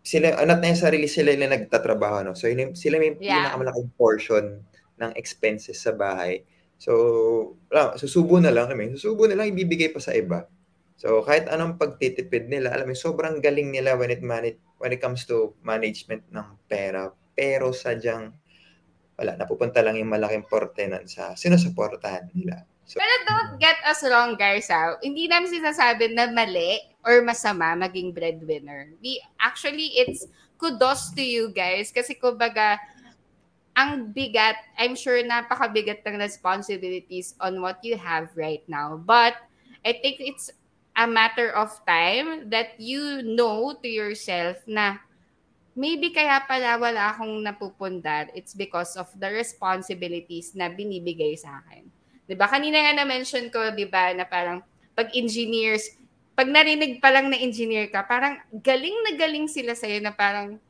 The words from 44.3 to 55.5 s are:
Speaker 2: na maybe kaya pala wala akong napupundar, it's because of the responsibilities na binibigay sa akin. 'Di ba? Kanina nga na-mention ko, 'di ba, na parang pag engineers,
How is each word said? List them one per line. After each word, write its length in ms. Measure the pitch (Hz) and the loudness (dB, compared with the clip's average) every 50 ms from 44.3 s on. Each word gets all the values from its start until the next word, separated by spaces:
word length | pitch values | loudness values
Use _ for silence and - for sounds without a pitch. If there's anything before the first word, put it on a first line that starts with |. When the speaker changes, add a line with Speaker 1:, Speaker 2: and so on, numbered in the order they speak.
| 185 175 170 175 180 180 - - | -4 -2 -2 -2 -4 -8 -10 -6
Speaker 2:
na 320 | 214 214 208 202 196 202 _ _ _ _ _ _ _ _ _ _ _ _ _ _ | -2 0 0 0 -2 -6 _ _ _ _ _ _ _ _ _ _ _ _ _ _
maybe 400 | _ 254 269 311 330 294 294 349 | _ -6 -4 -2 -2 -2 -4 -2
kaya 320 | 339 311 302 294 277 269 269 | 0 0 2 4 2 2 2
pala 320 | - 262 262 254 240 233 | 0 -2 -2 0 0 0
wala 380 | 233 240 233 233 214 202 208 214 | 2 0 0 0 0 -2 -2 -2
akong 260 | 220 226 220 214 214 | -4 -8 -8 -6 -6
napupundar, 880 | 214 208 202 202 208 190 190 _ 196 190 185 180 165 156 151 151 151 - - | -6 -8 -8 -8 -12 -12 -10 _ -8 -8 -8 -6 -4 -4 -4 -4 -4 -6 -12
it's 160 | 185 180 - | -16 -16 -16
because 460 | - 196 202 190 - 175 175 175 - 190 | -10 -10 -10 -6 -4 -6 -6 -6 -8 -12
of 80 | 175 - - | -12 -14 -12
the 140 | 196 196 196 | -10 -8 -6
responsibilities 1200 | 208 220 233 233 - _ 208 185 185 190 185 - - 175 180 175 170 170 170 _ 170 165 170 - | -4 -4 -6 -6 -8 _ -2 -2 -2 -2 -4 -8 -8 -8 -6 -6 -6 -8 -8 _ -14 -12 -12 -12
na 160 | - 190 180 175 | -8 -6 -6 -6
binibigay 640 | 175 190 208 208 196 180 170 175 165 165 156 151 151 160 | -6 -8 -8 -8 -8 -6 -6 -8 -4 -2 -2 -2 -2 -6
sa 240 | - 147 139 139 _ | -12 -18 -18 -20 _
akin. 220 | 160 - - _ 185 _ _ _ _ _ _ _ | _ -20 -20 _ -20 _ _ _ _ _ _ _
'Di 80 | - 190 | -14 0
ba? 140 | 185 202 208 | 0 2 2
Kanina 320 | 254 277 294 302 302 302 302 | 2 0 0 2 2 4 4
nga 160 | 294 294 294 | 4 4 2
na-mention 480 | 285 277 254 254 254 - - 254 240 233 | 0 0 -2 -4 -4 -4 -4 -6 -6 -4
ko, 220 | 233 226 220 220 | -4 -2 -2 -2
'di 160 | 214 208 202 190 | -2 -4 -6 -2
ba, 240 | 202 214 220 185 | 2 2 2 2
na 140 | 180 180 180 - | 0 -2 -4 -4
parang 320 | 185 180 180 175 175 180 - _ _ _ _ _ | -2 -2 -2 -2 -4 -8 -10 _ _ _ _ _
pag 160 | _ - 226 226 - | _ -4 -4 -2 -2
engineers, 800 | 247 233 233 214 233 233 220 | -2 -2 -2 -2 -4 -4 -2